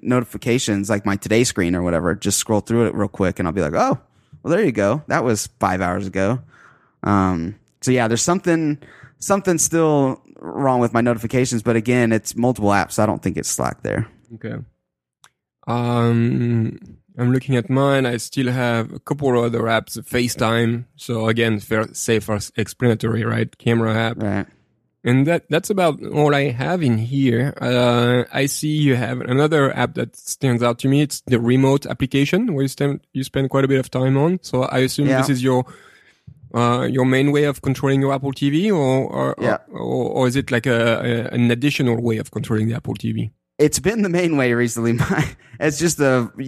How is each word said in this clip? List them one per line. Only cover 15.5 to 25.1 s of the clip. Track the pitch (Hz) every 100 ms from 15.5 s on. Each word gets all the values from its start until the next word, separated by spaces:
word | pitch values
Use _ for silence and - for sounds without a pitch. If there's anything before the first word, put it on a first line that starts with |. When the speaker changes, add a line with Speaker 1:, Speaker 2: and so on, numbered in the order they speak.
| _ -
Speaker 2:
Um, | 120 120 120 117 117 117 127 120 117 110 - - - _ -
I'm | 123
looking | 131 131 127
at | 113
mine. | 135 139 139 127
I | 120
still | - - 127
have | 127 120 117 110
a | -
couple | - 143 139 123
of |
other | 117 113
apps, | 113 113 - -
FaceTime. | - 123 123 - 110 117 117 120 123 _
So | - 117 110
again, | 117 117 107
fair, | - 110 110
safe, | - - 113 101 104 - -
explanatory, | 107 - 123 107 110 113
right? | 113 113 113 -
Camera | 120 117 113 110
app. | 113 117
Speaker 1:
Right. | 104 101 - _ _ _ _ _
Speaker 2:
And | 117